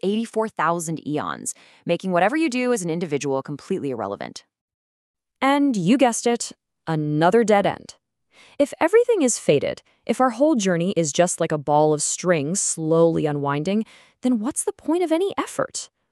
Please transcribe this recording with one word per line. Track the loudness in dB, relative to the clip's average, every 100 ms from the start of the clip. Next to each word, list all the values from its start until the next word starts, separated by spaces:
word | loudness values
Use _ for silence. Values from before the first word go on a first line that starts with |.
eighty-four | -2 -2 -2 -2 -4
thousand | 0 0 0 -2 -6 -6
eons, | -6 -6 -8 -10 -14 -18 _ -4
making | -4 0
whatever | 2 2 2
you | -2
do | 0 0
as | 0
an | -2
individual | -4 -2 -2 -2 -4
completely | -4 -10 -6 -4 -4
irrelevant. | -4 -6 -6 -10 -14 _ _ _ _ _ _ _ _ _ -4
And | 0 2 0 0
you | 2 4
guessed | 4 2 -2
it, | -2 -4 -14 _ _ -6
another | -4 -2 2 4 4 4
dead | 2 2
end. | -4 -12 -20 _ _ _ _ -12 -2
If | -2 0
everything | 2 4 4 2
is | 2 0
fated, | 2 2 0 -8 _ _ -6
if | 0
our | 0
whole | 2 2 2
journey | 2 0 0 0
is | -2
just | 2 0 2
like | -2
a | -2
ball | 0 2 4 2
of |
string | -2 -4 0 0 0 -2
slowly | -4 -4 0 4 4 4 -2
unwinding, | -2 -2 -2 -2 -2 -4 -10 _ _
then | -2 -2
what's | -2 -6 -6
the |
point | -6 -2 -2 0
of |
any | 0 -2 -4
effort? | -6 -4 -6 -6 -14 _ _